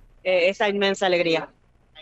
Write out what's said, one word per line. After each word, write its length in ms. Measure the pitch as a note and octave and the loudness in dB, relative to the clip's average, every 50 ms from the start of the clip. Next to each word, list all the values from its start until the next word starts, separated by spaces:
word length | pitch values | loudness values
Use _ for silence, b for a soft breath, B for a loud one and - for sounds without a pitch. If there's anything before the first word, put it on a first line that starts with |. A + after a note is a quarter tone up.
| - - - - - | -20 -20 -20 -10 -4
eh, 240 | F#3 F#3 F3+ E3+ F#3 | -2 0 2 2 0
esa 200 | G3 - A3 G#3 | 0 0 -2 -2
inmensa 380 | G3+ G3+ G3 G3 G3 - G3+ | 0 0 0 0 0 0 0
alegría. 420 | F#3+ F3+ F3 F3 E3 D#3+ D#3 D#3 - - _ _ _ _ _ _ _ _ - | 0 0 0 0 0 0 -2 -4 -8 -16 _ _ _ _ _ _ _ _ -20